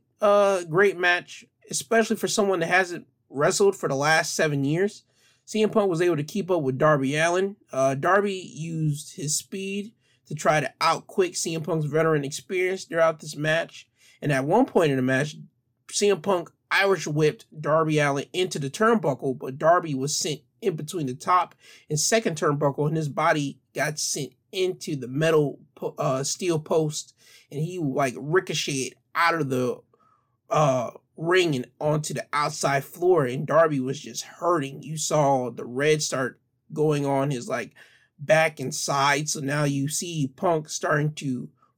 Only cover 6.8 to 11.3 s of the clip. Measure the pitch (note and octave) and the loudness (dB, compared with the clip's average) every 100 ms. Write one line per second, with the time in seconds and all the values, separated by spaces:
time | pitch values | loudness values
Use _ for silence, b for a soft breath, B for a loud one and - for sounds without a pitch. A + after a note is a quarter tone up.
6.8 | D3+ D3 C3+ D3+ E3 F3+ G3 G3+ _ C3 | 4 4 2 0 2 2 -2 -4 _ 0
7.8 | C3+ C3+ E3+ G3 G3+ F#3+ F3 - E3 E3 | 0 2 2 4 2 -2 -8 -12 -8 -2
8.8 | D#3 D3 - - D3+ - - G3 G3 G3+ | -2 -2 -6 -10 -6 -6 -6 -8 -6 -6
9.8 | G#3 - _ _ - D3+ F3+ D#3 C#3+ - | -8 -14 _ _ -14 -4 2 2 0 -2
10.8 | D#3+ D#3 - - F3+ | -2 -2 -2 -2 -2